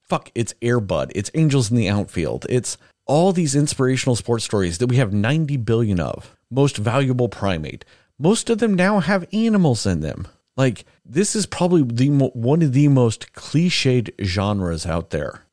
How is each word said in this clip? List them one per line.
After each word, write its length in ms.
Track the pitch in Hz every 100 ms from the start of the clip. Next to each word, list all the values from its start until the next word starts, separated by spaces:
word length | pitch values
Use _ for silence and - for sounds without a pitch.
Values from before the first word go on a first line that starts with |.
fuck, 300 | - 165 - 117
it's 180 | 110 -
Air 180 | 120 120
Bud, 320 | 98 82 67 -
it's 160 | 104
Angels 360 | 156 156 135 107
in 40 | 120
the 140 | 98
Outfield, 560 | 104 92 - 73 60 -
it's 280 | 123 - - _ _ -
all 260 | 147 185
these 220 | 180 156 139
inspirational 600 | 147 - 127 131 135 113
sports 300 | - 117 -
stories 320 | 104 90 85
that 100 | 123
we 100 | 123
have 140 | 110
ninety 440 | 104 110 156 147 143
billion 420 | 110 113 110 92
of, 360 | 65 - - _ _
most 260 | 127 139 -
valuable 500 | 107 131 131 127 120
primate. 540 | - 98 85 76 - - _ _ -
Most 300 | 151 214 -
of 100 | 226
them 140 | 233 180
now 240 | 190 208
have 280 | 151 202 170
animals 520 | 214 226 208 160 113 101
in 140 | 82
them. 260 | 76 - - _ _ -
Like, 300 | 131 98 - _ -
this 300 | 143 208 214
is 100 | -
probably 380 | - 175 175
the 260 | 123 117 139
mo-, 220 | 143 135
one 280 | 120 117 165
of 120 | 151
the 140 | 127 147
most 460 | 135 117 - -
cliched 800 | - - 147 175 - 131 127 104 -
genres 600 | 95 95 98 101 87 82 87
out 240 | 85 80
there. 340 | 78 71 - _